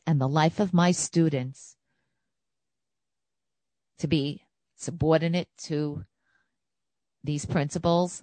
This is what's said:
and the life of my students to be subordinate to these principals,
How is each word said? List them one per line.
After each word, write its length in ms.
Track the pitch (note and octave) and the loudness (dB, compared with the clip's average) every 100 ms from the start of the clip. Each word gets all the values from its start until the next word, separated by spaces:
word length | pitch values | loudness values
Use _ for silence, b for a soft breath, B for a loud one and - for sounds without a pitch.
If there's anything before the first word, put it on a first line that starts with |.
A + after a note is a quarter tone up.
| - | 0
and 120 | C#3+ | 0
the 100 | C3+ | 2
life 300 | D#3 D#3+ - | 2 2 2
of 140 | G3 | 0
my 180 | F3 F3+ | 4 4
students 880 | F3 - E3 D#3+ C#3 B2+ - - _ _ _ _ _ _ _ _ _ _ _ _ _ _ _ _ _ _ _ _ _ _ - | 2 0 0 2 0 -6 -12 -20 _ _ _ _ _ _ _ _ _ _ _ _ _ _ _ _ _ _ _ _ _ _ -8
to 100 | D3+ | -2
be 360 | D#3+ C#3 - _ _ _ | 0 -2 -6 _ _ _
subordinate 760 | - - E3+ D3+ D#3+ E3 F3 - - | -16 -10 -2 2 2 2 -2 -4 -10
to 400 | - D3+ D3 D3 - _ _ _ _ _ _ _ _ _ _ _ | -6 -4 -4 -6 -14 _ _ _ _ _ _ _ _ _ _ _
these 240 | D3+ D3 - | -8 -6 -4
principals, 760 | E3+ D3+ E3+ E3+ E3+ F3+ - | -2 -2 0 2 2 0 -6